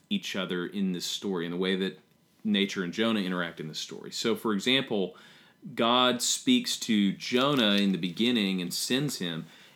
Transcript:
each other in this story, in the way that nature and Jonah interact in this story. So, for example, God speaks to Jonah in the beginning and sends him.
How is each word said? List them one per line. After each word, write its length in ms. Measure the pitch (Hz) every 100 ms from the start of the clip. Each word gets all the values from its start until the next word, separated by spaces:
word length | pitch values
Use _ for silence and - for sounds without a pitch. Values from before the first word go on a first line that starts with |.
| _
each 260 | 101 - 101
other 300 | 90 90 87
in 260 | 104 95
this 140 | 87 -
story, 400 | - 104 92 85
in 60 |
the 60 | 87
way 180 | 92 95
that 240 | 95 90 _ _ _ _
nature 400 | 110 104 101 98
and 80 | 87
Jonah 280 | 82 113 110
interact 400 | 92 90 85 80
in 80 | 78
this 100 | 73
story. 320 | - - -
So, 240 | - 117 107
for 180 | 117
example, 600 | 101 110 135 131 107 92 - - - - _ 202 -
God 440 | 117 123 123 120
speaks 540 | - - - 123 120 -
to 320 | - 107 98
Jonah 640 | 87 - 120 139 143 107 101
in 160 | 101
the 80 | 90
beginning 600 | 90 85 117 120 98 92
and 140 | 87
sends 460 | - - 127 143 -
him. 260 | 90 80 80 - -